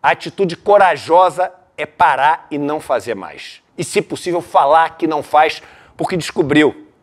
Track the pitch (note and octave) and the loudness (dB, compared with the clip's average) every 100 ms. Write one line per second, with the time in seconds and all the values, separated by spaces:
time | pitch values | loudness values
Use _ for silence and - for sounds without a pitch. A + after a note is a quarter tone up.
0 | D3 D#3+ E3 - F#3+ E3 - G#3 F#3+ D3 | 0 -2 -6 -4 -4 -4 2 4 4 2
1 | B2+ E3+ F3+ D3+ F3+ - _ - D3+ - | 2 4 4 0 -6 -6 _ -12 -12 0
2 | E3+ C3 C#3+ E3 - D3 C#3+ D3+ - B2 | 0 4 2 0 -4 -6 -4 -6 -4 -4
3 | A2+ G2+ D#2+ D2 - - _ - D#3+ G3+ | -4 -10 -10 -16 -20 -20 _ -12 -4 -4
4 | G3+ - F3+ E3+ E3+ F#3 C#3+ D#3+ D#3+ - | -4 -8 -4 -6 -4 -2 2 2 2 -2
5 | D#3+ D3+ B2+ D3+ D#3 - - - _ - | -4 -4 0 0 0 -2 -18 -20 _ -10
6 | E3 F#3 - - C#3+ D3 D3 - - _ | -6 -6 -6 -4 2 4 2 0 -20 _